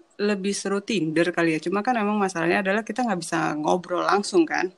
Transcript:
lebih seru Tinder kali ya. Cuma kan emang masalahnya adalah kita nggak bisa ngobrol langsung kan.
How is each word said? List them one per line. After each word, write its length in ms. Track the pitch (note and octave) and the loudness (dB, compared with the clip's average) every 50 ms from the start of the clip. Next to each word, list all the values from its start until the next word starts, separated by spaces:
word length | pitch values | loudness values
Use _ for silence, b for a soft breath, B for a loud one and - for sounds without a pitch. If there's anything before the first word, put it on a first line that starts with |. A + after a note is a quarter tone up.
| - _ _ - | -12 _ _ -2
lebih 340 | G3+ G#3 G#3 F#3+ F#3 G3+ G3 | 0 0 0 0 0 -2 -2
seru 260 | - - F#3+ G3 G3+ | -2 -2 -2 -2 -2
Tinder 440 | G3+ - A#3 F3+ D#3 D#3+ D#3 E3 E3+ | -2 -2 -2 0 0 0 2 2 2
kali 300 | F3+ E3+ F3 E3+ E3 D#3 | 2 2 0 2 2 2
ya. 40 | D#3 - | 0 -2
Cuma 180 | E3+ F#3+ G#3 | -2 -2 -2
kan 160 | G#3 B3+ B3 | 0 0 0
emang 180 | A3+ G3+ G#3 G#3 | 0 0 0 0
masalahnya 440 | G#3 G3 F#3+ F#3 E3+ E3 E3 F#3+ G#3 | 0 0 0 0 -2 0 0 0 0
adalah 220 | G3 F#3+ G3 A3+ A3 | 2 0 0 0 -2
kita 180 | - G#3+ - | -4 -4 -2
nggak 160 | B3 A#3 F#3+ F3 | -2 -2 -2 -2
bisa 380 | E3 - F3 D#3+ D#3+ D#3+ D#3 | -4 -4 -2 -2 -2 -2 -2
ngobrol 480 | D3+ D3+ E3 F3+ F3+ E3+ - F3+ E3+ D#3+ | -2 0 0 0 0 0 -2 -4 -2 0
langsung 400 | D#3+ F3+ G3+ G3+ - G#3 F3+ D#3+ | 2 2 0 0 2 4 4 4
kan. 240 | D3+ D3+ D3 - F#3 - | 4 2 -4 -4 -4 -6